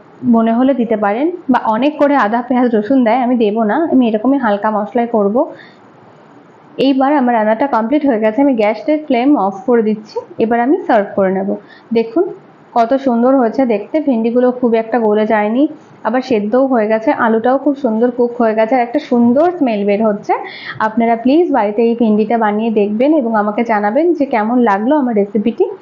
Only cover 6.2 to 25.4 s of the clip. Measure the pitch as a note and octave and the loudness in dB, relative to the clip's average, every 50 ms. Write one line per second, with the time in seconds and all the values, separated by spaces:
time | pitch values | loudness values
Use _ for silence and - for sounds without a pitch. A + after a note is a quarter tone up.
6.2 | - - - - - - - - - - - - B3+ C#4 C4+ C4 C4 C#4 D4+ C#4+ | -20 -20 -20 -20 -20 -20 -20 -20 -20 -12 -4 -2 0 0 2 2 2 2 2 2
7.2 | B3 A#3+ A#3+ A3 G#3+ G#3+ A3 A3 C#4+ C#4 B3 A3+ A3 A3+ D4 D4+ C#4+ C4+ A#3 G#3 | 2 2 2 2 2 0 0 0 0 0 0 -2 0 0 0 0 2 0 0 0
8.2 | A3 G#3+ G#3+ C4+ C#4+ C#4+ C4 A3 G#3 G#3 A3 G#3+ - D4+ D4+ D4+ D4+ - B3+ A#3 | 0 0 2 2 2 2 2 2 0 0 -2 -2 -2 -2 -2 -2 0 0 0 2
9.2 | B3 C#4+ D4 A3+ F#3+ G3+ G3 - - C4 A#3+ A#3 G#3+ A3 G#3+ G#3+ - - - A#4 | 2 2 2 2 2 -2 -4 -4 0 2 2 2 2 0 -2 -4 -6 -10 -12 -12
10.2 | A#4+ - - - A3+ A3 A#3+ A#3 A#3+ C4 E4+ G4+ - - B3+ G#3+ G3 G3+ - G3+ | -12 -8 -4 -4 -2 0 0 0 2 2 0 0 0 0 0 0 0 0 -2 0
11.2 | G3 F#3+ F#3+ F#3+ G3 G3+ G#3 G#3 - - - - - - A3+ A3+ A3+ A3+ - E4 | 0 0 0 -2 -2 -4 -6 -6 -10 -16 -20 -20 -10 -4 -2 -2 -2 0 -2 -2
12.2 | G4+ F#4 G#4 - - - - - - - - A#3+ A3+ A#3 C4+ C4 C4+ C4 A#3 A#3 | -2 -2 -6 -12 -18 -20 -20 -20 -16 -4 -2 -2 0 0 0 0 0 0 0 2
13.2 | A#3+ C4 C4+ C4+ A#3+ A3 G#3+ C4+ C4+ A#3 G#3+ G3 G#3 - - D#4 D4+ D4 B3 A3+ | 2 2 2 2 2 0 0 0 0 0 0 -2 -4 -4 -4 -2 0 0 0 0
14.2 | A3+ A#3 A#3 B3 B3 B3 B3 B3 B3+ A#3 A3+ A3+ A3 A3+ C4 A#3+ A3+ G#3 G#3 G#3+ | 0 0 0 2 2 0 0 0 0 0 0 0 0 -2 -2 0 0 0 2 0
15.2 | G#3+ G#3+ A3+ G#3 G#3 G#3 A3+ C4 D4+ D#4 - - - - - - - A3 A3+ C4 | 0 0 0 0 0 0 0 0 0 0 -2 -8 -20 -20 -18 -10 -6 -4 -2 -2
16.2 | B3+ - A#3+ G#3+ G3+ G#3+ B3+ B3+ C4+ C4 C4 A3+ G#3 G#3+ A3 A3 A3+ D4 - - | -2 -2 -2 -2 0 0 0 0 2 2 2 0 0 0 0 0 0 -2 0 0
17.2 | A#3+ A3+ A3+ A3+ A3+ B3 C4+ C#4 C#4 D4+ C#4 C#4 - A3+ A3 A3 A#3+ B3+ A#3+ B3+ | 0 0 0 0 0 0 0 0 0 -2 -2 -2 -2 -2 0 0 0 0 0 0
18.2 | A#3+ A#3+ A#3+ - A#3 A3 G#3+ A3 A3 A3 C4 B3+ A#3 A#3 - D4 - - B3+ A#3+ | -2 -2 -2 -2 -2 0 0 0 0 2 0 0 0 -2 -4 -6 -4 0 2 2
19.2 | A#3 A#3+ A#3+ C#4+ E4 F4+ F4 E4+ C#4 A#3+ A3 G3+ G3+ G3+ G3+ G3+ A3+ G#3+ G#3 G3+ | 4 4 4 4 2 2 0 0 -2 -2 0 0 0 0 0 2 0 0 -2 -2
20.2 | - - G4+ - - - - - - - - - G#3+ A3 G#3+ A#3 A#3 A#3 A#3 A3+ | -4 -4 -4 -4 -6 -10 -16 -16 -14 -12 -6 -4 -4 -2 0 0 0 0 0 0
21.2 | A#3 B3+ C#4+ E4+ F4+ D4+ C#4 A#3+ G3+ G#3 G#3 A#3+ A#3 A#3 A#3 A#3 A#3+ G#3+ G#3+ G#3 | 0 2 2 2 2 2 0 0 0 0 0 0 0 0 2 2 2 2 2 2
22.2 | A3 G#3+ A#3 A3+ A3+ G#3 G#3 G#3+ A3+ A#3 G#3+ G#3+ G3+ G#3 G#3 A3 B3+ D4+ D#4+ D4+ | 0 0 0 0 0 0 0 -2 -2 0 0 0 0 0 0 0 2 2 2 2
23.2 | A#3 A3+ A3+ G#3+ G#3 G#3+ G#3 A#3+ A#3 A#3+ A3 G3+ G#3 G#3 A3 C#4+ E4+ F4+ D#4+ D#4 | 0 0 -2 -2 -2 -2 -2 -2 -2 -2 -2 -2 -2 0 0 2 2 2 0 0
24.2 | C#4 C4+ C4 A3 G#3+ A3+ B3 B3+ A#3+ G#3+ G3 G3 G#3+ B3+ D4+ D4+ B3+ B3 A3+ G3+ | -2 -2 -2 -2 0 0 2 2 2 2 2 0 0 0 0 0 0 0 0 0
25.2 | G3 G3+ - G#3+ | 0 0 -2 -2